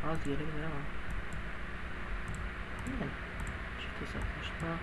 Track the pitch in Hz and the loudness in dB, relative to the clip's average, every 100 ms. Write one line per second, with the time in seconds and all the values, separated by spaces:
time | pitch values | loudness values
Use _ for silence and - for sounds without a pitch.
0 | 151 160 143 143 151 151 156 143 147 - | 4 4 6 4 4 2 2 2 2 2
1 | - - - - - - - - - - | 2 0 0 0 0 -2 -2 -2 -2 -2
2 | - - - - - - - - - 262 | 0 0 0 0 -2 -2 -4 -2 0 0
3 | 143 - - - - - - - - - | 0 -2 -4 -2 -2 -2 -4 -4 -4 -4
4 | 180 - - - - - 165 165 | -2 0 0 -2 -4 -2 -2 -2